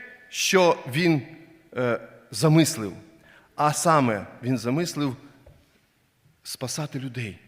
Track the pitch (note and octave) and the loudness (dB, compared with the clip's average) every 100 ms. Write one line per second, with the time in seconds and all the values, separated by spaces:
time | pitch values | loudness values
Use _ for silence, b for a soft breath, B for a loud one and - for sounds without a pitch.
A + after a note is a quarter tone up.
0 | - - - - - F#3+ E3+ - C3+ C3 | -20 -20 -14 -4 2 4 4 2 -2 0
1 | F3 D3+ - - - - _ - B2 A2+ | 2 2 -2 -20 -20 -20 _ -4 -2 -2
2 | - - - - D#3+ D#3+ D3+ A2+ G2+ E2 | -6 -20 -12 0 4 6 4 0 -8 -10
3 | - _ b b b - D3+ D3 F3 D#3 | -20 _ b b b -2 -2 0 2 4
4 | B2 G#2 F2+ - A#2+ B2+ A#2+ C#3+ E3+ D3 | 4 0 -6 -8 -4 -2 -2 -2 -4 -4
5 | C#3+ A#2+ - _ - _ _ _ _ _ | -4 -6 -14 _ -20 _ _ _ _ _
6 | _ _ _ _ - - B2+ - D3 C3+ | _ _ _ _ -16 -10 -8 -6 -6 -8
7 | C3 A#2+ A2 F2 | -8 -8 -10 -12